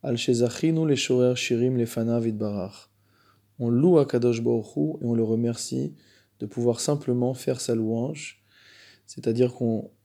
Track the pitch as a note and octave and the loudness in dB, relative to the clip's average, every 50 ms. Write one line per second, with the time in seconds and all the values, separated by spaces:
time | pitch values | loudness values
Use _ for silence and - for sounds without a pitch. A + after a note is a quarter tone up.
0 | - C#3 A#2+ A#2 - - B2 A#2 A#2+ A#2+ A#2 - - D#3+ D#3+ D#3+ D#3+ D#3 C#3+ B2+ | -2 -2 -4 -2 2 2 2 4 2 0 0 0 0 0 2 2 2 2 2 0
1 | - - B2+ B2 B2 B2 B2 A#2+ - - B2 A2+ A#2+ B2+ C3 B2 A#2 A2+ - A#2+ | 2 0 2 4 4 4 2 0 0 0 0 2 2 2 2 0 -2 -2 -2 -4
2 | A2+ A#2 A#2 A#2+ A2+ A2+ A2 G#2 A2 G#2+ G#2 G2+ F2+ F#2+ - - - _ _ _ | -2 0 0 0 0 -2 -2 -2 -4 -4 -4 -4 -6 -8 -10 -16 -20 _ _ _
3 | _ _ _ _ _ _ _ _ _ _ _ _ B2+ A#2 A#2+ A#2+ C#3+ F3+ F3+ D#3+ | _ _ _ _ _ _ _ _ _ _ _ _ -2 0 2 4 4 6 6 6
4 | C#3 C3+ - B2 A#2 B2 A#2+ A2+ A#2 A#2 A#2+ A#2 G#2+ - - C#3+ D3 D#3 D#3 - | 4 4 2 2 2 2 0 2 0 0 0 0 -2 -4 -4 -2 -2 -2 -2 -4
5 | - A#2 A#2 A#2 A2+ A2 A2+ A2+ A#2 A#2 A#2 A#2 - - C3 C3 C3+ D3 - - | -4 -2 0 0 2 2 0 0 0 -2 -2 -4 -8 -6 -6 -4 -4 -6 -8 -12
6 | _ _ _ _ _ _ _ _ - G2 - - A#2+ A#2+ A#2 B2 - - D3 C#3+ | _ _ _ _ _ _ _ _ -12 -10 -4 0 0 0 2 0 0 -2 -2 -2
7 | D3 - B2 B2 B2 B2 C3 B2+ - - C3 A#2+ - - A#2+ A2+ A2 A2 A2+ A2+ | 0 -2 0 0 0 -2 -2 -4 -4 -4 -4 -4 -2 -2 -2 0 0 -2 -2 -2
8 | A#2 C#3 D#3+ D3 D3+ - - _ _ _ _ _ _ - - - - - - _ | -4 -4 -6 -8 -12 -16 -16 _ _ _ _ _ _ -20 -20 -20 -20 -20 -20 _
9 | _ _ - - - - A2+ A#2 B2+ B2 B2 - B2+ A#2 A2+ G#2+ - - _ _ | _ _ -18 -6 -2 -2 2 2 2 0 0 -2 -2 -2 -2 -2 -4 -10 _ _
10 | _ | _